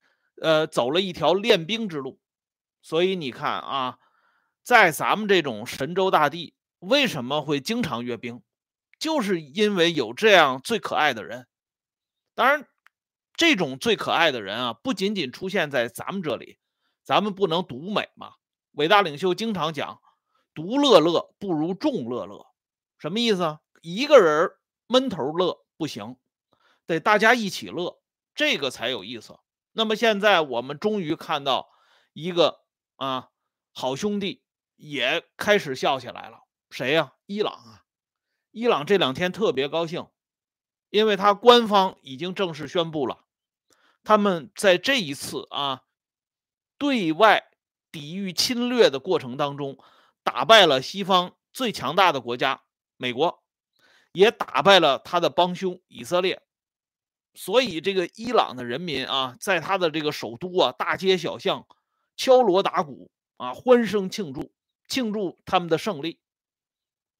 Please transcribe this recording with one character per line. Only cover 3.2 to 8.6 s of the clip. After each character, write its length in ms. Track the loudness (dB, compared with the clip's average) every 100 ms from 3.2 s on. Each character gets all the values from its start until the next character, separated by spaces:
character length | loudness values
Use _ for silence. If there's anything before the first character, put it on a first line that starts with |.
| -6
看 280 | -6 -4 -4
啊， 380 | -4 -4 -6 -8 _ _ _ _ _ _
在 300 | 2 6 6
咱 240 | 2 -2 0
们 120 | 2
这 140 | 0
种 240 | 0 -6 -10
神 300 | -8 -6 -2
州 160 | 2
大 180 | 2 2
地， 260 | -2 -16 _ _ _
为 300 | 0 2 2
什 180 | -2 -6
么 160 | -4
会 180 | -2 -4
经 220 | -4 -4
常 240 | -4 -6 -6
阅 100 | -8
兵？ 280 | -10 -16 _ _